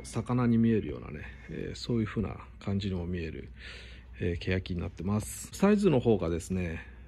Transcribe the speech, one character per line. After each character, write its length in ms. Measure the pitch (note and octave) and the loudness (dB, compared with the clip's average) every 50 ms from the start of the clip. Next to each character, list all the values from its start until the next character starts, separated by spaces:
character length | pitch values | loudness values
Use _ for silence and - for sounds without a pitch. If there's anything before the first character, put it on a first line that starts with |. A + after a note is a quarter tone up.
| - | -12
う、 20 | |
魚 420 | - - A#2+ G#2+ - B2 B2+ B2 | -8 -6 -4 -2 0 0 2 4
に 100 | A#2+ A#2 | 4 6
見 120 | A2+ A2+ A#2 | 6 6 6
え 120 | A2+ G#2 | 6 4
る 60 | - | 2
よ 100 | D2 C2+ | 0 -6
う 40 | A#1+ | -8
な 100 | A#1+ - | -8 -10
ね、 100 | D2 D2+ - - - - - - | -10 -10 -10 -12 -14 -14 -12 -10
え 220 | D#2 - G1+ - - | -8 -8 -6 -8 -8
ー、 20 | |
そ 200 | - - - B2 | -6 -4 -2 0
う 40 | A2+ | 0
い 20 | G#2+ | 0
う 20 | |
風 160 | G2+ - A2+ | 0 -2 -2
な 140 | F#2+ - - - - - - - | -2 -4 -4 -10 -12 -16 -16 -10
感 200 | - G2+ G2 G2 | -4 -2 -2 -2
じ 100 | G2+ G2 | 0 -2
に 60 | F#2 | -2
も 100 | F2 E2+ | -2 -4
見 140 | F2 F2+ F2 | -4 -4 -4
え 120 | E2 D#2 | -4 -6
る、 180 | - - - - - - - - - - - - - - - - - - | -8 -10 -12 -14 -14 -16 -16 -16 -16 -16 -16 -16 -18 -18 -18 -14 -8 -4
え 180 | G2 F2+ E2+ | -2 -2 -2
ー、 0 | E2 | -2
欅 340 | - F#2+ F#2 F#2 F#2+ - F#2 | 0 0 0 0 0 -2 -4
に 80 | F2 | -4
な 60 | F2 | -4
っ 40 | F#2 | -6
て 120 | - - E2+ | -6 -4 -2
ま 180 | G2 G#2 G#2+ | 0 0 0
す。 280 | - - - - - - - | 0 -4 -8 -10 -12 -10 -2
サ 180 | - G3 G3+ | 4 4 6
イ 60 | G#3+ | 6
ズ 120 | G3+ G#3 F#3 | 6 6 6
の 100 | C#3+ B2 | 6 6
方 180 | A#2+ A#2+ A2 | 6 6 4
が 120 | F2+ F2 E2 | 4 4 0
で 100 | E2+ E2+ | 0 0
す 120 | - - | -2 -2
ね、 340 | F#2 F#2 F2+ E2 D#2+ - - - - - - | -2 -2 -2 -2 -4 -6 -10 -12 -16 -18 -16